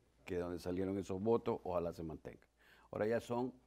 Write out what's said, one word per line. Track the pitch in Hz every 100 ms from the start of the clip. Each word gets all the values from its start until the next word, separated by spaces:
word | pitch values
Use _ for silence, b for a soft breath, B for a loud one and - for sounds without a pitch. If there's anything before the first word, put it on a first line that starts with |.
| _ _
que | - 90
es |
donde | 87 87
salieron | 90 90 95 98
esos | 87 95
votos, | 107 117 117 110
ojalá | 92 87 85
se | 82
mantenga. | 82 78 60 62 _ _ b b b
Ahora | - 104
ya | 117
son | - 120 127 -